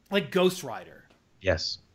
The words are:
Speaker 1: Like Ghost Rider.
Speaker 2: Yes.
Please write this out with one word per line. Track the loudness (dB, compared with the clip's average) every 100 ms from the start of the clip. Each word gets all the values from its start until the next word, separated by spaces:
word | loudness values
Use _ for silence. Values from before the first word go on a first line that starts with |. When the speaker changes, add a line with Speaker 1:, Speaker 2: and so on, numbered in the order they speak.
| -4
Speaker 1:
Like | -2 0
Ghost | 2 2 2
Rider. | -6 -10 -12 -20 -20 _ _ _
Speaker 2:
Yes. | 0 0 -2 -10 _